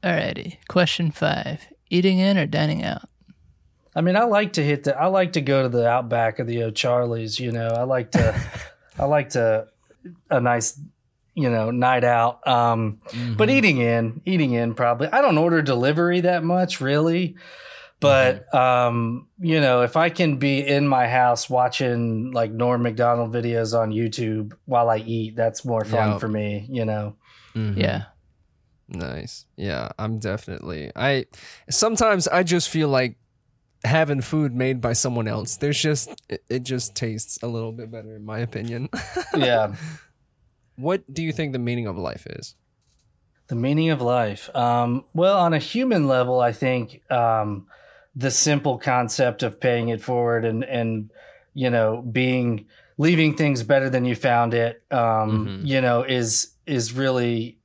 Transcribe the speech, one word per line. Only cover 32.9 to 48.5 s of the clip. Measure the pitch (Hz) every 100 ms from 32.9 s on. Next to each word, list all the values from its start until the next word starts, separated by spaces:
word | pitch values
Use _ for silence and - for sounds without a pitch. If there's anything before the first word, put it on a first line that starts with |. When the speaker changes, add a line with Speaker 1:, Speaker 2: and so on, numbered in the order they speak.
| - 127 - _ _ _ _ _ _
Speaker 3:
having | 117 156 160 143
food | 120 156 147
made | 123 127 127
by | 120
someone | 117 135 120 110
else. | 110 107 -
There's | 147 143
just, | 156 147 - - _
it, | - _
it | 127
just | 127 127 - -
tastes | 113 110 - -
a | 120
little | 117 113
bit | 113 110
better | 113 110 110
in |
my | 107 107
opinion. | 117 110 113 117 135 - -
<laughs> | - 349 381
Speaker 2:
Yeah. | 127 120 107 101 156 156 _ _ _ _ _ _ _ -
Speaker 3:
What | 139 190 -
do | 143
you | 165
think | 151 151
the | 131
meaning | 120 120 113
of | 92
life | 80 - -
is? | - - _ _ _ _ _ _ _ _ _ _
Speaker 2:
The | 120
meaning | 127 151 160
of | 151
life. | 120 123 110 101 -
Um, | 135 120 120 120 123 -
well, | 160 185 202
on | 170
a | 156
human | - 226 262 208 143
level, | 131 123 127
I | 120
think, | 113 131 127 113 - _
um, | 127 117 113 104 101 - - - - _ 135
the | 131
simple | 113 -